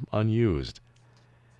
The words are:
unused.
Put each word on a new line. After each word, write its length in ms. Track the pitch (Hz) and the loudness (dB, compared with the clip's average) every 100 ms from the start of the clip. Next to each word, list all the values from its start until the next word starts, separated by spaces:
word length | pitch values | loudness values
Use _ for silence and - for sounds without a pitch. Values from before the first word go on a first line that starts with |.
| 123 | -2
unused. 680 | 107 110 113 117 76 62 - - - - - _ _ _ _ | 0 0 2 2 0 -4 -10 -20 -20 -20 -20 _ _ _ _